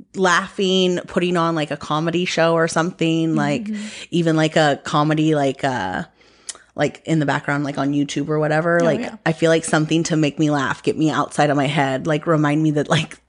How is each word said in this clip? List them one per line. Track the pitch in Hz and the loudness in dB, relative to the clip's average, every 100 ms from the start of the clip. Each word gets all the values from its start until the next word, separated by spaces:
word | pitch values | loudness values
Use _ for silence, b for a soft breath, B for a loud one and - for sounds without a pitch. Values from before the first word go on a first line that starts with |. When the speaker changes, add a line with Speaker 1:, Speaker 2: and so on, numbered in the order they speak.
| - 196 | -12 0
Speaker 1:
laughing, | 185 175 190 - 185 185 180 180 - | 2 2 0 -4 0 2 2 0 -2
putting | 196 180 175 | -2 0 0
on, | 165 | 0
like, | 165 147 | -2 -4
a | 147 | -6
comedy | - 151 165 175 | -4 -2 0 -2
show | 180 - 165 | -2 0 2
or | 165 165 | 2 0
something, | 165 170 - 165 165 160 156 | 0 -2 0 0 2 0 0
like, | 143 147 | 0 -2
Speaker 2:
Mm-hmm. | 208 208 214 B B | -4 -8 -10 B B
Speaker 1:
even, | 175 165 | 0 2
like, | 156 156 165 | 2 2 4
a | 151 135 | 2 2
comedy, | - 151 151 156 156 151 | -2 0 2 2 2 2
like, | 139 131 | 0 -2
uh, | 139 123 92 92 - B B B B B B - | -4 -2 -4 -6 -8 B B B B B B -2
like, | 147 - | -2 -2
in | - 160 | -2 0
the | 139 | 0
background, | 139 - 143 | -2 -2 -2
like, | 143 143 | -2 -4
on | 139 | -2
YouTube | 147 143 147 147 | 0 -2 -4 -2
or | 151 | -2
whatever. | 151 156 170 170 | 0 0 2 2
Speaker 2:
Oh, | |
Speaker 1:
Like, | 170 156 | 2 0
Speaker 2:
yeah. | 247 - | -4 -4
Speaker 1:
I | - | -4
feel | 160 160 | 0 2
like | 165 | 2
something | - 156 156 160 | 2 0 2 0
to | 160 156 | 0 0
make | 147 - | 0 0
me | 151 | 0
laugh, | 147 127 - | 0 -2 -2
get | - - | -2 0
me | 156 | 0
outside | 127 - - 147 | 0 -2 0 2
of | 143 | 2
my | 135 | 0
head, | 151 135 131 143 | 0 0 -2 -2
like, | 151 170 | -2 2
remind | 151 147 151 | 2 2 2
me | 156 | 2
that, | 147 - | 2 0
like, | 156 156 - | 0 -2 -10